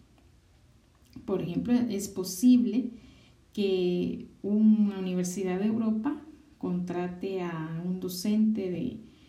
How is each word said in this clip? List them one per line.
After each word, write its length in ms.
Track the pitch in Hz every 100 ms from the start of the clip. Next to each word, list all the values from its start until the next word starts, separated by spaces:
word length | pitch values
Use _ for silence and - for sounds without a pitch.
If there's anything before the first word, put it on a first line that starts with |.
| - _ _ _ _ _ _ _ _ _ _ - -
Por 160 | 185
ejemplo, 320 | 156 170 233
es 340 | 240 214 196 -
posible 840 | 185 180 - 247 247 202 220 226 - - - - - _
que 800 | - 196 185 180 180 - - - -
una 580 | 202 208 214 214 202 190
universidad 600 | 185 180 180 202 185 185
de 60 | 214
Europa 560 | 220 220 220 277 311 - - - -
contrate 840 | 180 180 180 175 180 180 196 190
a 420 | 175 165 160 160 180
un 140 | 185
docente 720 | 180 - 208 214 220 - 185
de, 300 | 170 - - - -